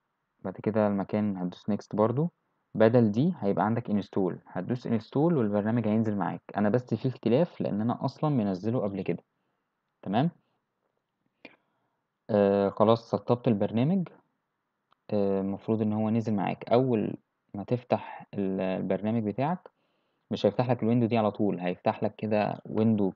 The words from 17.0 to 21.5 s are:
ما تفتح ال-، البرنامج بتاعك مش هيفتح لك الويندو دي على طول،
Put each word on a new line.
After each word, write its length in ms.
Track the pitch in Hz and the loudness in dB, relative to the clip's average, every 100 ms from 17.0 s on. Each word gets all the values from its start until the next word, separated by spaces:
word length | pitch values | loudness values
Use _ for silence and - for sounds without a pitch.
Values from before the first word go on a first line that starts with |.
| 101 - _ _ _ | -2 -6 _ _ _
ما 100 | 101 | -10
تفتح 640 | 98 123 - 107 - - - | -4 -4 0 -4 -4 -16 -12
ال-، 260 | 101 95 95 | -6 -4 -2
البرنامج 600 | 92 95 95 95 104 117 | -2 -2 -2 -2 -2 -2
بتاعك 460 | 104 98 139 180 - _ _ _ _ _ - | -2 -2 -2 -4 -10 _ _ _ _ _ -10
مش 160 | 101 107 | 0 0
هيفتح 240 | - 123 | 2 0
لك 120 | 120 | 0
الويندو 240 | 110 120 113 | 2 2 2
دي 120 | 113 | 2
على 120 | 107 | 0
طول، 300 | - 104 | 0 -2